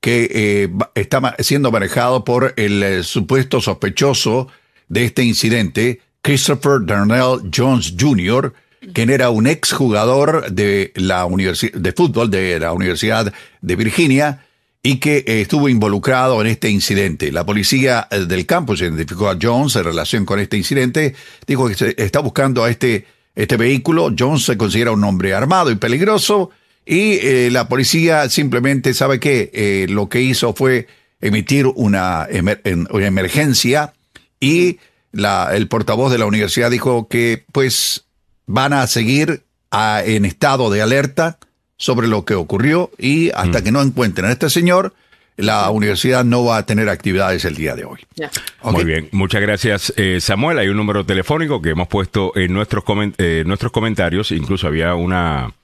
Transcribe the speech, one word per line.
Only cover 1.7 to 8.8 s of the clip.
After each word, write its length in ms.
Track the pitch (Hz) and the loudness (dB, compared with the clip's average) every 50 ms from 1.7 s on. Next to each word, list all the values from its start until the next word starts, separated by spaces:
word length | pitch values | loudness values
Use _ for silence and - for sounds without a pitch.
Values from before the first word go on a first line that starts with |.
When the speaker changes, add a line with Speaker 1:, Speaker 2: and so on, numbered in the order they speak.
| 113 | 2
Speaker 1:
manejado 520 | 110 98 95 - - 120 123 127 127 - | 0 -2 0 0 0 0 2 0 0 0
por 300 | - 120 120 127 131 131 | 0 0 2 2 0 0
el, 240 | - 107 104 101 101 101 | 0 0 0 0 0 0
eh, 180 | 98 98 92 87 | 0 0 -2 -4
supuesto 580 | - - - 98 80 127 135 131 135 - 127 | -2 -2 -4 -2 2 2 0 2 2 0 -2
sospechoso 880 | - - 95 - - 104 - - 139 139 131 - - 113 110 127 127 131 - _ _ _ _ _ _ _ | 0 -2 -4 -2 -4 -4 -2 0 0 2 2 0 0 0 0 -2 -2 -6 -12 _ _ _ _ _ _ _
de 180 | 82 104 123 | -2 0 0
este 180 | 117 - - 127 | 0 0 0 0
incidente, 760 | 117 110 - - 113 113 120 107 85 67 - 110 123 120 - _ _ _ _ _ | 2 2 2 0 0 2 2 0 -2 -2 -2 -2 -2 -2 -6 _ _ _ _ _
Christopher 560 | - 143 135 - - 147 135 - 139 143 131 104 | 0 0 2 2 0 -2 0 2 2 2 2 2
Darnell 640 | 82 107 101 101 104 113 127 127 127 127 123 - 92 82 | 0 0 2 2 2 2 2 2 2 0 -2 -4 -6 -2
Jones 420 | - 120 131 131 123 101 85 87 87 | 0 2 2 2 0 0 -4 -2 0
junior, 560 | 127 147 139 98 87 92 113 131 139 143 - _ _ _ _ _ | 2 2 2 2 2 2 0 0 0 -2 -8 _ _ _ _ _